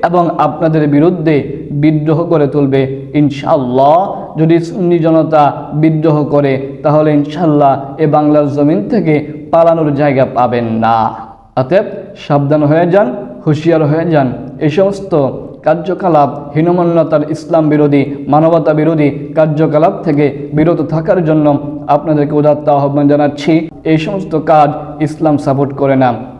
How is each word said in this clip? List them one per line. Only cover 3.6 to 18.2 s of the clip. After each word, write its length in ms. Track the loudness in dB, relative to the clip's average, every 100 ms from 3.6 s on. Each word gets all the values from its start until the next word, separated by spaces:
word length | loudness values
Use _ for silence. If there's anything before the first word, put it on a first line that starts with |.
| 0 2 4 4 0 -6 -10 -2
যদি 220 | 2 2
সুন্নি 400 | 0 -4 0 2
জনতা 540 | 2 2 2 4 2 0 -8
বিদ্রোহ 520 | 0 0 2 0 0 0
করে, 520 | 0 2 -2 -6 -4
তাহলে 300 | 0 2 2
ইনশাআল্লাহ 880 | 2 0 -2 0 4 4 2 -4 -2
এ 60 | 0
বাংলার 460 | 2 4 2 2
জমিন 360 | 0 0 0 0
থেকে 440 | -2 0 0 -2 -14 -2
পালানোর 440 | 2 2 2 0 0
জায়গা 300 | 0 2 0
পাবেন 320 | 0 0 0 -2
না। 480 | -2 0 0 0 -4 -16 -20 -10 -6
অতএব 300 | 0 0 0 -10 -14 -18 -2
সাবধান 360 | -2 2 0
হয়ে 220 | 2 2 2
যান, 300 | 2 2 -4 -12 -8 -2
হুঁশিয়ার 400 | 0 0 2 2
হয়ে 260 | 0 0
যান। 200 | 0 0 -4 -12 -4
এই 100 | -2
সমস্ত 600 | 0 0 -2 -2 0 0 -4 -14 -6
কার্যকলাপ, 920 | -2 -2 -2 -4 0 2 2 -2 -6 -2
হীনমন্যতার, 760 | 0 2 2 2 2 0 -2
ইসলাম 380 | -6 -2 0 2
বিরোধী, 360 | 2 4 2 0 -4